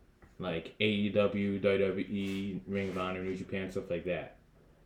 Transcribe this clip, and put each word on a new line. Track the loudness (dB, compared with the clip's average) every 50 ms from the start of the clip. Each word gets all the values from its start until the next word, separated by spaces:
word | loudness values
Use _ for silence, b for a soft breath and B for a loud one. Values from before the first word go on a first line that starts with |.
| -20 _ _ _ -20 -20 -12 -8
Like, | -4 -4 -4 -4 -4 -6 -2 2
A | 2
E | 4 4 4 2 2
W, | 4 4 4 4 2 2 0 0 0 2
W | 4 4 4 6 4 2
W | 2 0 -2 -2
E, | -2 -2 -2 -2 -2 -2 -4 -4 -4 -6 -6 -2
Ring | -2 -2 -2 -2
of | -2 -2
Honor, | -2 -2 -2 -2 -2
New | -4 -4
Japan, | -4 -4 -4 -4 -4 -4 -4
stuff | -4 -6 -4 -2
like | -4 -2 0
that. | -2 -2 -2 -4 -8 -14 -20 _ _ _ -20 -20 -20 -20 -20 -20